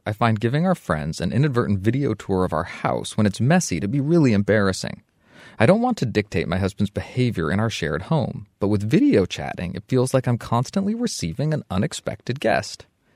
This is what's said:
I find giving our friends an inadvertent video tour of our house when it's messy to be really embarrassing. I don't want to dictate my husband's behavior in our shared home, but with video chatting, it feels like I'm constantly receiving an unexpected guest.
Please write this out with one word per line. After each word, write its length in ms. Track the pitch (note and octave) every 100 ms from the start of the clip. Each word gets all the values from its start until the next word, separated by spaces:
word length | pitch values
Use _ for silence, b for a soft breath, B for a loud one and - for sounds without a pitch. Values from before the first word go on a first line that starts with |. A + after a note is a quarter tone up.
I 80 | -
find 260 | G#2+ A#2 G#2+
giving 280 | A#2 C#3+ F3+
our 80 |
friends 440 | F3 - D#2 D2+ D#2
an 140 | F2
inadvertent 460 | A2 D3+ A#2+ D#2+ G2
video 340 | G2+ C3 C3+
tour 320 | G#2+ - F#2
of 80 | F#2
our 120 | D#2
house 520 | - - - B1 - -
when 80 |
it's 160 | G#2+ -
messy 400 | B2 F3 - B2+
to 80 | G2+
be 120 | C#3
really 340 | C#3 E3+ C#3
embarrassing. 680 | G2+ G2+ G#2+ G2 F#2 - - _ _ b b b b
I 60 |
don't 160 | A#2 G3+
want 160 | B3 A#3
to 80 | B2
dictate 400 | G2+ G2+ F2+ D2+
my 120 | F2+
husband's 320 | F#2+ - G2+
behavior 600 | - - - B2 G2 D#2
in 80 | G2
our 120 | A2+
shared 320 | - D2+ D2+
home, 440 | - D#3+ - - - -
but 100 | G2+
with 200 | G#2 G#2+
video 360 | D#3+ C#4+ C3
chatting, 500 | F2+ - C#2 - F2
it 140 | - -
feels 240 | B2+ B2+
like 160 | C3 B2+
I'm 80 | A#2
constantly 580 | - A#2+ C3 G3 G3
receiving 600 | A3+ A#3+ - E2 D#2+ D3+
an 100 | D3+ -
unexpected 680 | F#2 A2 - - - - B2+
guest. 460 | - C2+ - - - _ _